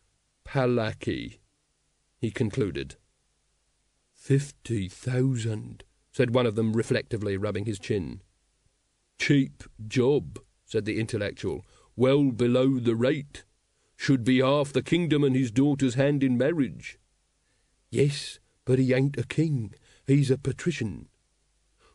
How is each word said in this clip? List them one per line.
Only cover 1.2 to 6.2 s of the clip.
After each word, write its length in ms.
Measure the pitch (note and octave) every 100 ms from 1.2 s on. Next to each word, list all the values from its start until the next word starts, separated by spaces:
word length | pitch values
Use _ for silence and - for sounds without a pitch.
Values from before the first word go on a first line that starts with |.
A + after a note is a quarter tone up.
| A2+ - _ _ _ _ _ _ _ _
he 120 | A2+
concluded. 680 | - A2 C3+ G#2 C#2+ C2+ - _ _ _ _ _ _ _ _ _ _ _
"Fifty 760 | _ - C#3 C#3+ - - A2+ F#2
thousand," 960 | - - B2+ C3+ B2 A2+ G#2+ A#2+ A2 - _ _
said 220 | -